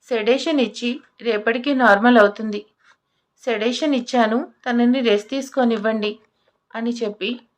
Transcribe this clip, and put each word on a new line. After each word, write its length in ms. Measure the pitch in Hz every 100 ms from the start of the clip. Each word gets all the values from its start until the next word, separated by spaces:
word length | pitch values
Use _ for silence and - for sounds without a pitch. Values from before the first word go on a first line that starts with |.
| _
సెడేషన్ 520 | 233 214 262 302 302
ఇచ్చి, 400 | 226 - 240 240 _ _
"రేపటికి 520 | 220 214 214 240 254
నార్మల్ 440 | 269 240 202 233 247
అవుతుంది, 480 | 202 208 220 208 - _ _ _ _ _ _ _
సెడేషన్ 520 | - 226 220 247 311
ఇచ్చాను, 560 | 269 240 254 220 226 339 _ -
తనని 340 | 240 240 254
రెస్ట్ 300 | 240 208 208
తీసుకోనివ్వండి" 880 | 269 269 - 240 226 214 220 208 214 _ _ _ _ _
అని 160 | 220 233
చెప్పి 500 | 233 226 202 196 240 _